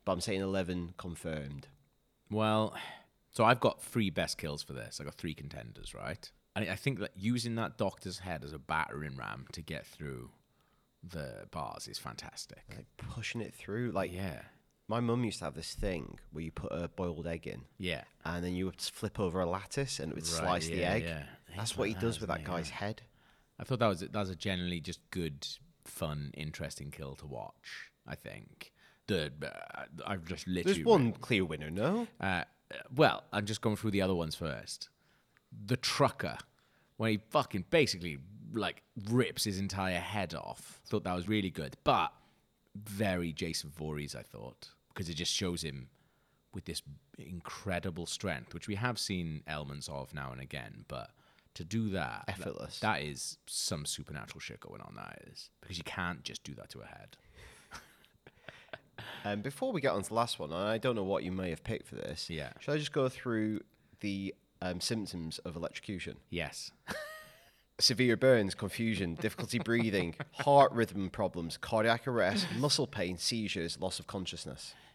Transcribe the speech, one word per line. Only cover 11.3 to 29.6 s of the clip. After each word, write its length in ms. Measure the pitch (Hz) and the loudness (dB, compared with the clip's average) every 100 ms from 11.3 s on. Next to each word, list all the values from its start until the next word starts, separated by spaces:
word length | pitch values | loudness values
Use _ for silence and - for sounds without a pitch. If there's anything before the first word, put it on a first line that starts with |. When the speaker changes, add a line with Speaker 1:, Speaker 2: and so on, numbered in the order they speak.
| 50 50 | -10 -10
Speaker 2:
bars 360 | 82 62 50 - | -8 -6 -8 -10
is 100 | 50 | -8
fantastic. 640 | - 57 - - - - - | -8 -10 -12 -12 -14 -16 -16
Speaker 1:
Like, 160 | - - - | -16 -16 -14
pushing 460 | - - 107 117 | -10 -6 -6 -4
it 120 | 107 | -6
through, 380 | - - 107 123 | -8 -4 -2 0
like, 220 | 92 92 | 0 0
Speaker 2:
Yeah. 300 | 90 95 62 - - _ _ - | -2 -4 -4 -10 -20 _ _ -2
Speaker 1:
my 120 | 113 | 2
mum 260 | 120 120 117 | 4 4 2
used 140 | - | 0
to 60 | 80 | -4
have 100 | 78 | -4
this 180 | - | -6
thing 460 | - 104 87 50 - - | -2 0 0 -4 -12 -10
where 120 | 76 | -6
you 80 | 82 | -6
put 200 | - - | -4 -4
a 160 | 82 85 | -2 -2
boiled 380 | - 90 78 80 | -2 -2 -2 -2
egg 200 | 85 82 | -4 -4
in. 180 | 50 69 - | -8 -10 -4
Speaker 2:
Yeah. 260 | 90 73 - _ | -2 -2 -4 _
Speaker 1:
And 200 | - 87 90 | -4 0 0
then 80 | |
you 120 | 90 92 | 0 -2
would 80 | - | -2
s-, 80 | - | -6
flip 300 | - 107 - | -4 -4 0
over 220 | 95 90 | 2 2
a 40 | 85 | 2
lattice 540 | 95 95 - 135 - | 0 -2 -4 -2 -2
and 120 | 82 | -4
it 40 | - | -4
would 80 | 80 | -2
Speaker 2:
Right, 60 | 82 85 90 | 0 2 2
Speaker 1:
slice 60 | 80 | 2
the 80 | 82 | 2
Speaker 2:
yeah, 140 | 87 | 2
Speaker 1:
egg. 100 | 107 | 2
Speaker 2:
yeah. 220 | 82 78 71 - - 90 | 0 -4 -8 -14 -12 -6
Speaker 1:
That's 160 | 113 | -4
Speaker 2:
Things 60 | - | 0
Speaker 1:
what 100 | 107 | 0
he 40 | 101 | 2
Speaker 2:
like 60 | |
Speaker 1:
does 140 | 117 113 | 0 0
Speaker 2:
that, 60 | |
Speaker 1:
with 80 | 101 | 0
that 120 | 82 | -2
Speaker 2:
yeah. 60 | 76 | 0
Speaker 1:
guy's 220 | 87 82 | -2 -2
head. 320 | - 101 - - _ - _ _ - | -4 -4 -4 -12 _ -20 _ _ -12
Speaker 2:
I 40 | |
thought 160 | - 123 | -4 4
that 80 | 113 | 4
was, 120 | 87 | 4
that 120 | 98 | 0
was 160 | 104 98 | -2 -2
a 60 | 87 | -2
generally 440 | 104 90 87 87 | 0 0 0 -2
just 200 | 80 85 _ | -4 -8 _
good, 380 | 92 82 69 - - - _ | -2 -2 -4 -8 -10 -16 _
fun, 480 | - - 80 73 71 - | -16 -4 -2 -2 -4 -6
interesting 520 | 78 - 76 - 71 | -6 -4 -6 -6 -10
kill 240 | - 69 69 | -8 -10 -10
to 100 | 73 | -10
watch, 640 | 62 50 - - - - _ - | -8 -10 -12 -14 -14 -14 _ -12
I 80 | - | -10
think. 560 | - 50 - - - _ - _ - | -10 -12 -16 -18 -20 _ -20 _ 0
The, 260 | 104 76 73 | 2 0 -4
uh, 400 | 73 50 | -8 -8